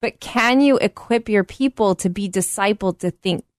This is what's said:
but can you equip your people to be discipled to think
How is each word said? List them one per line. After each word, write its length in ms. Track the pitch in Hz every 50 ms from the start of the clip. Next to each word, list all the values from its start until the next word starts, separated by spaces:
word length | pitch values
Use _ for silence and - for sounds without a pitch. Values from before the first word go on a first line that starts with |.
but 180 | - 226 - _
can 420 | - - - 240 226 233 247 262
you 180 | 285 285 269 -
equip 500 | - 202 - - - - 233 233 226 -
your 160 | 214 208 185
people 500 | - - - 262 269 254 - 226 202 185
to 160 | - - 190
be 180 | 175 - 202 196
discipled 680 | 180 190 180 - - - 196 202 214 202 - 190 180 _
to 120 | - 180 -
think 320 | _ _ 190 175 - - _ _